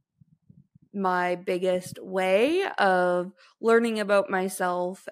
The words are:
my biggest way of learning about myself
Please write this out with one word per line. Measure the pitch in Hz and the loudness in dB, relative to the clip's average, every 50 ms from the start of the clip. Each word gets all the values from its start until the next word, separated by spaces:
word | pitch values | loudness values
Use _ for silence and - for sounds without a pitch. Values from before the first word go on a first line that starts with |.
| _ _ _ _ _ _ _ _ _ _ _ _ _ _ _ _ _ _ | _ _ _ _ _ _ _ _ _ _ _ _ _ _ _ _ _ _
my | - 202 196 185 180 180 180 180 180 | -6 -4 -2 0 0 0 0 -2 -2
biggest | 175 180 - 185 175 185 185 180 180 180 - - - | -4 -4 -4 -4 -2 0 0 0 -2 -4 -8 -14 -16
way | - 190 185 190 185 185 190 202 240 294 330 370 392 - - - | -12 -6 -4 -2 2 4 4 4 4 2 2 0 -2 -4 -2 0
of | 202 190 185 180 180 180 180 180 175 190 - _ _ _ _ _ | 2 2 4 4 2 2 0 0 -2 -6 -10 _ _ _ _ _
learning | 220 226 226 233 233 233 220 214 | 2 4 4 4 4 2 -2 -2
about | 208 196 202 202 196 - | 0 2 2 2 2 0
myself | - 185 185 190 196 - 190 180 180 180 180 180 190 - - - | -2 -2 -2 -4 -4 -4 -2 -2 -2 -2 -4 -4 -6 -10 -14 -20